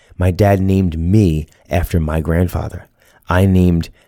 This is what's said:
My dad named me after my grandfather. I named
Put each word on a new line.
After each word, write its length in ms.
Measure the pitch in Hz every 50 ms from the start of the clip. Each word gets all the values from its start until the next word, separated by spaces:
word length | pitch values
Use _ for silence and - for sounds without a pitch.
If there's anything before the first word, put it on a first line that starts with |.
| _ _ - -
My 140 | 90 95
dad 300 | 87 80 101 101 101 95
named 360 | 95 95 95 95 95 90 78 82
me 500 | 82 87 95 110 104 87 80 76 73 - _ _ _ -
after 300 | - 87 85 - - 87
my 220 | 78 76 78 80
grandfather. 640 | 76 78 82 85 92 87 - 87 - - - 87 - - _ _ _ _ _ _ _ -
I 180 | 85 90 98
named 440 | 98 92 92 90 90 85 82 82 - - _ _